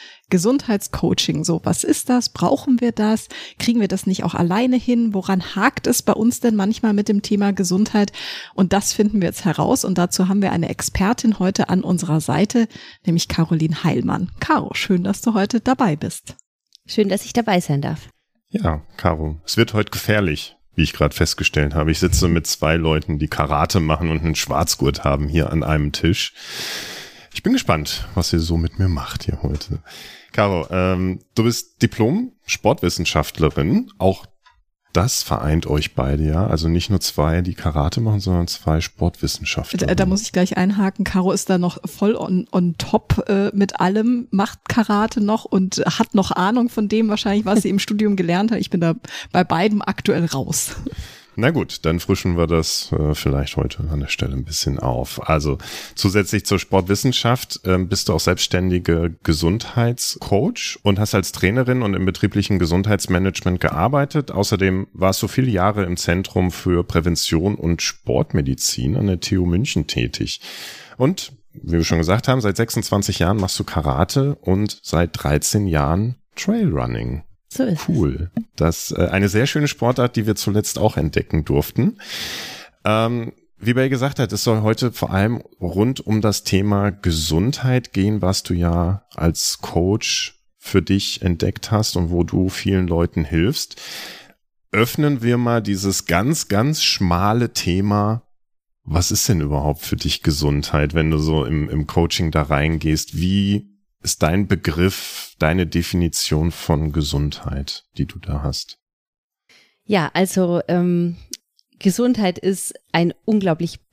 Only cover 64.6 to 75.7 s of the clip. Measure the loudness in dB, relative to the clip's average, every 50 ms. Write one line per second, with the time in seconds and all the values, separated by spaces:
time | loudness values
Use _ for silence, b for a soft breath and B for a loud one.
64.6 | 2 2 2 0 -4 -6 -4 0 2 2 2 0 -2 0 0 0 2 2 2 2
65.6 | 2 2 2 0 0 -2 -2 -2 0 0 0 0 -2 0 0 2 2 2 0 -2
66.6 | 0 2 2 2 0 2 0 0 2 2 0 0 0 0 0 2 2 0 -2 0
67.6 | 0 -2 0 0 -2 -6 -6 -6 _ -2 0 0 0 0 0 0 0 0 -2 -2
68.6 | -2 -4 -2 -2 -2 0 0 0 0 0 0 -2 -2 -2 0 0 2 2 2 0
69.6 | 0 0 -2 -2 -2 -2 -2 -2 -2 -2 -2 -6 -6 -6 -6 B B B B B
70.6 | B B B B B B B 0 0 0 0 -2 -8 -12 -16 -20 _ -20 -20 -14
71.6 | -6 -2 0 0 2 2 0 0 2 2 0 0 2 0 0 2 0 0 0 0
72.6 | -2 -2 -2 -4 -2 0 0 0 0 0 0 0 2 2 2 0 0 -2 -2 -4
73.6 | -6 -4 -4 -2 0 0 0 0 0 0 0 0 0 0 -2 -4 -2 0 0 0
74.6 | 0 -2 -4 -10 -8 -2 0 0 0 0 -2 -4 -2 0 0 0 0 0 0 0
75.6 | 0 2